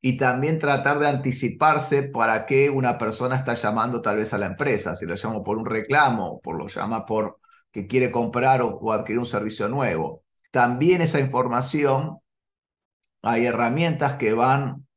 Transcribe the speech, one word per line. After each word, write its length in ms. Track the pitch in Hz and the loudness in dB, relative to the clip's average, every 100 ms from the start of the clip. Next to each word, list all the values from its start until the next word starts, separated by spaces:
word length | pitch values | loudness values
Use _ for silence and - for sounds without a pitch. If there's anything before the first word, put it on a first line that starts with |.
y 160 | 127 117 | 0 2
también 420 | 131 123 147 160 | 2 2 0 0
tratar 400 | 147 139 139 147 | 0 0 2 2
de 80 | 147 | 2
anticiparse 960 | 139 135 120 120 - 156 151 151 139 | 0 -2 -2 -4 2 2 2 2 0
para 420 | 139 123 113 117 - | 0 0 2 2 2
qué 240 | 135 143 | 4 4
una 280 | 135 127 120 | 2 0 0
persona 380 | 110 107 123 131 | -2 -2 -2 0
está 200 | 131 117 | -2 -2
llamando 460 | 110 110 113 120 | 0 0 0 -2
tal 160 | 113 104 | -2 0
vez 160 | 110 | -2
a 40 | 104 | -2
la 80 | 98 | -4
empresa, 500 | 92 139 107 90 87 | -2 -2 -2 -2 -6
si 100 | 82 | -6
lo 100 | 95 | -6
llamo 280 | 110 110 | -4 -6
por 140 | 98 110 | -4 -4
un 80 | 110 | -2
reclamo, 720 | 110 107 147 139 113 90 - | -4 0 2 4 2 -4 -8
por 160 | - 82 | -10 -8
lo 100 | 104 | -8
llama 380 | - 98 113 - | -8 -4 -6 -2
por 340 | 107 107 - _ _ _ | -2 -2 -8 _ _ _
que 140 | - 98 | -12 -2
quiere 260 | 127 123 | 0 2
comprar 500 | 123 117 120 131 131 | 0 -2 0 2 2
o, 160 | 117 95 | 2 -2
o 140 | 110 | -2
adquirir 280 | 110 107 110 | -2 -2 -4
un 60 | 120 | -2
servicio 420 | 107 107 104 104 | -4 -4 -4 -4
nuevo. 560 | 135 123 82 76 80 _ _ _ | -2 -2 -2 -4 -8 _ _ _
También 500 | 131 123 123 156 180 | 2 2 4 4 4
esa 180 | 165 151 | 2 0
información, 1000 | 131 127 127 120 131 156 143 135 160 - _ _ _ _ _ _ _ _ _ _ | 0 0 0 0 -2 0 2 2 -2 -10 _ _ _ _ _ _ _ _ _ _
hay 240 | 107 117 120 | -2 0 0
herramientas 720 | 113 120 139 170 160 143 - | 2 0 2 0 2 0 0
que 160 | 113 | 0
van 540 | 113 127 139 139 - - | 2 4 2 0 -6 -16